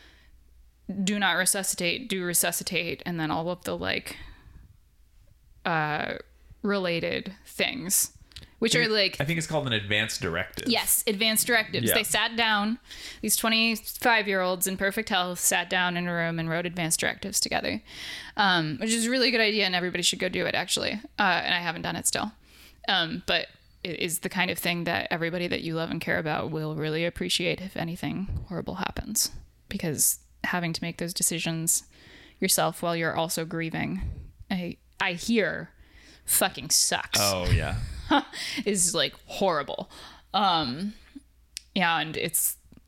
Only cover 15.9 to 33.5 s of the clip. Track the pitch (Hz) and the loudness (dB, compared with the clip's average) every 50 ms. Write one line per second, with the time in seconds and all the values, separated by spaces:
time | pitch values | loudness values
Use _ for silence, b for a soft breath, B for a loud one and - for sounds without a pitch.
15.9 | 175 175 175 175 175 170 165 165 165 165 165 165 160 170 175 175 170 180 165 160 | 0 0 -2 -2 0 0 0 0 -2 -2 -2 -2 -2 -2 -2 -4 -4 -2 -2 0
16.9 | 165 - - - - - - 196 - - - - - - - - - 220 - B | 0 2 2 0 -2 -2 -6 -4 -2 -2 0 0 0 0 0 -2 -4 -4 -8 B
17.9 | B B B B B B B B B - 202 190 180 170 156 156 151 - 214 220 | B B B B B B B B B 2 4 4 4 4 2 0 -2 -2 0 2
18.9 | 226 233 226 240 254 262 - 269 247 226 220 202 220 208 196 185 180 175 180 180 | 2 2 2 2 2 4 4 4 4 4 4 4 4 2 2 2 2 2 0 0
19.9 | 175 175 175 - 190 180 185 185 185 180 170 - - 127 180 - - - - - | 0 2 2 2 2 2 0 0 0 0 0 0 0 -2 0 0 -2 0 0 -2
20.9 | - 214 - - _ - 208 185 170 - - - 180 175 175 165 165 170 175 175 | -4 -4 -8 -6 _ 0 2 2 2 2 2 2 0 0 0 -2 -4 -4 -4 -6
21.9 | 175 - - - - - - 214 - - B B B B B B B B B - | -4 -2 -2 -2 0 -2 -2 -4 -8 -12 B B B B B B B B B 0
22.9 | 196 180 165 160 165 175 - - 175 165 - - - - - - - - - 180 | 2 2 2 0 -4 -4 0 0 0 0 0 -4 -12 -20 -20 -20 -16 -10 -8 -6
23.9 | 156 - - 170 165 - - 180 - 190 180 185 175 - - 175 175 170 165 175 | -4 -2 -2 -2 -2 -2 -4 -2 0 0 0 0 0 -2 0 0 0 0 0 0
24.9 | 165 - - - 180 160 165 165 175 175 175 - - - - 165 160 160 165 - | 0 0 -2 -2 -2 -2 -2 -2 -2 -2 -2 -2 -2 -2 -2 -2 -2 -2 -2 -4
25.9 | - 165 - 170 - 175 160 151 156 - - - 156 156 156 156 156 156 151 156 | -4 -4 -2 -2 -2 0 0 -2 -2 -2 -2 -4 -4 -4 -4 -4 -4 -4 -4 -2
26.9 | 156 165 170 170 - - 214 180 - - 175 165 - - 185 190 - - 170 165 | -2 -2 -2 -2 -2 -4 -2 -2 0 0 0 0 -2 -2 -6 -8 -6 -6 -4 -4
27.9 | 175 - - - - 185 196 - - - - - 175 160 - - 180 185 - - | -6 -6 -6 -6 -4 -4 -4 -4 -4 -6 -6 -6 -8 -6 -6 -6 -6 -6 -6 -6
28.9 | - - - 214 214 - - - - - - - - _ _ - 208 196 185 160 | -6 -8 -8 -4 -2 0 0 -2 -4 -10 -16 -18 -20 _ _ -10 -8 -4 -4 -2
29.9 | 131 - - - - - - _ - - - - - 175 175 165 165 - 175 170 | 0 2 2 2 2 -2 -6 _ -12 -6 -4 -2 -2 0 -2 -2 -4 -4 -6 -6
30.9 | - - 175 170 - - - - 175 165 - 170 165 160 165 165 - - - B | -6 -6 -6 -4 -2 0 0 0 0 0 -2 -2 -2 -2 0 0 0 0 -2 B
31.9 | B B B B B B B B B B 190 185 - 180 160 160 - - 180 170 | B B B B B B B B B B 0 2 4 4 4 2 0 -2 -2 -2
32.9 | 170 165 165 160 - 160 165 170 - 165 165 165 | 0 0 0 0 0 0 0 0 -2 -2 -4 -4